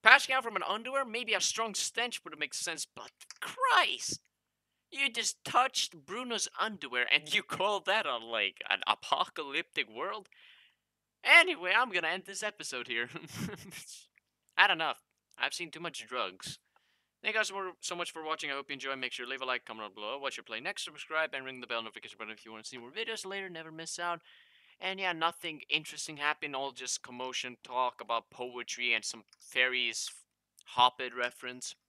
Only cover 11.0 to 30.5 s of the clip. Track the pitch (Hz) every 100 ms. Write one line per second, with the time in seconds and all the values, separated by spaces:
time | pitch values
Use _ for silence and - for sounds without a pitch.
11 | _ _ - 320 359 302 180 208 254 180
12 | 160 185 180 196 214 - 156 127 120 117
13 | 120 170 170 - - 208 - - - -
14 | - _ _ _ _ - 196 170 160 127
15 | _ _ _ - 127 - 170 160 170 143
16 | 110 127 98 92 - - _ _ _ _
17 | _ _ 202 214 214 196 185 175 - 175
18 | 170 165 156 156 151 139 139 139 135 135
19 | 127 - 123 131 131 123 - 110 104 101
20 | 107 139 139 120 113 110 151 202 - 151
21 | - 156 156 143 131 131 123 117 113 113
22 | 110 104 107 107 113 110 113 127 117 170
23 | 226 220 190 196 190 165 160 160 165 -
24 | 175 170 - - - _ _ _ 185 190
25 | 190 165 165 170 170 156 - 151 156 151
26 | - 151 147 151 147 139 139 123 127 -
27 | - 123 131 127 127 120 - 127 127 -
28 | 113 117 - - 127 120 120 - 120 113
29 | - 117 101 _ - 127 127 127 120 113
30 | - - _ _ _